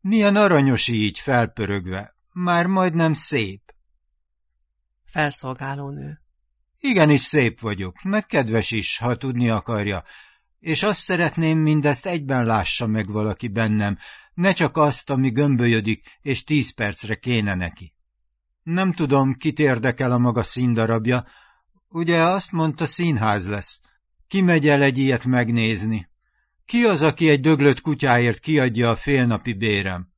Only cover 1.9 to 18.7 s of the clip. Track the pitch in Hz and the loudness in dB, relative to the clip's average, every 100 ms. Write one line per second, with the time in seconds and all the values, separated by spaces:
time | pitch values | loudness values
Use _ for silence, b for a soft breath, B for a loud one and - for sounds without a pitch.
1.9 | 92 101 _ _ - 180 175 175 190 185 | -10 -10 _ _ -6 -2 0 2 0 0
2.9 | 165 165 151 - 143 104 98 _ _ _ | 2 0 0 -2 -2 -4 -6 _ _ _
3.9 | _ _ _ _ _ _ _ _ _ _ | _ _ _ _ _ _ _ _ _ _
4.9 | _ _ - 151 - 131 127 135 139 139 | _ _ -4 -4 -4 -10 -10 -10 -10 -10
5.9 | 143 139 151 _ _ _ _ _ _ 277 | -12 -14 -16 _ _ _ _ _ _ -2
6.9 | 214 156 143 - 156 123 113 110 101 92 | 4 6 4 4 2 2 0 -6 -6 -8
7.9 | 87 95 104 - - 120 113 107 113 95 | -8 -4 -4 -2 -2 0 0 -2 -4 -4
8.9 | - 120 120 135 120 120 110 - 113 104 | -4 -4 -4 -4 -2 0 0 -2 -4 -2
9.9 | 95 - B B B B _ 165 156 196 | -4 -8 B B B B _ -6 -2 -2
10.9 | 190 - 185 170 - 160 160 156 151 147 | -2 -2 0 -2 0 0 2 2 2 2
11.9 | 143 196 175 139 131 117 113 95 - 117 | -2 -4 -6 -2 -2 0 0 -2 -4 -2
12.9 | 110 101 104 107 104 123 101 110 107 101 | -2 -2 -4 -4 -4 -8 -4 -2 0 -2
13.9 | 98 B B B - 185 180 160 - 147 | -4 B B B -2 0 0 -2 2 0
14.9 | 131 - 135 135 117 147 131 117 113 104 | 0 -4 -2 0 0 0 2 2 0 0
15.9 | 110 - _ 147 131 - 151 123 - 104 | -6 -8 _ -6 -6 -2 -2 -2 -4 -6
16.9 | 104 104 107 123 120 104 92 87 - 87 | -6 -8 -8 -2 -2 0 -2 -4 -10 -20
17.9 | _ _ _ _ _ _ _ - | _ _ _ _ _ _ _ -6